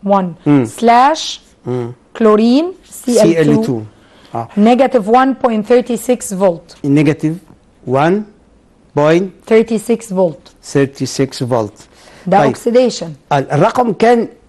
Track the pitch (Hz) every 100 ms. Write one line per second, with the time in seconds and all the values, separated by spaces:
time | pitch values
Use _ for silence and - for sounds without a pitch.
0 | 196 196 185 165 - 147 117 - 226 233
1 | 262 311 - - _ _ - 123 120 127
2 | _ - 220 208 226 254 339 370 _ -
3 | - 233 - 165 151 - 220 120 107 _
4 | _ _ - 117 113 - 208 240 262 262
5 | 196 240 269 254 247 220 208 247 247 226
6 | - 240 - 185 196 170 - - 143 143
7 | 156 151 156 165 _ - _ _ - 131
8 | 156 196 208 _ _ _ _ _ _ -
9 | 147 165 190 - - 220 226 220 214 226
10 | - 185 185 147 - _ - 143 139 -
11 | 131 - 135 - 123 123 107 - - _
12 | - - - 185 269 226 - 233 254 -
13 | 165 147 _ 143 135 143 196 226 247 190
14 | 220 240 214 -